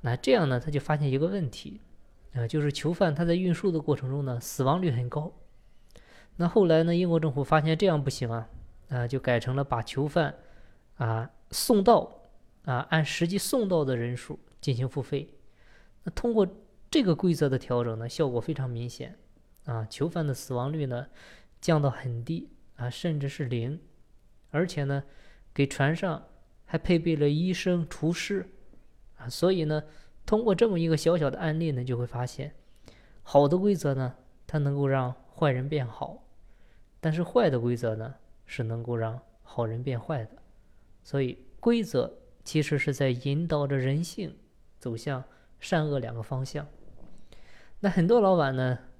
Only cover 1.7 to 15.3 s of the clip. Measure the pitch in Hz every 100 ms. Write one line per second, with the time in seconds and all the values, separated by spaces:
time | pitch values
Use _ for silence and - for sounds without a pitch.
1.7 | - - - - - - 127 117 156 147
2.7 | 143 147 175 185 143 170 170 180 175 202
3.7 | 160 151 143 127 139 135 123 - - 131
4.7 | 165 185 120 123 147 156 - - - -
5.7 | - - - - - - - 170 226 185
6.7 | 160 165 170 180 165 156 131 139 156 151
7.7 | 160 196 156 143 - 120 117 113 - -
8.7 | - - 127 120 131 127 120 117 131 139
9.7 | 117 110 - 147 160 147 - - - -
10.7 | - _ - 113 113 117 - - - -
11.7 | 220 196 208 - - - - - _ -
12.7 | 123 - 160 147 - 170 196 - 269 208
13.7 | 175 135 123 117 123 - 151 - - -
14.7 | 120 127 - 123 139 151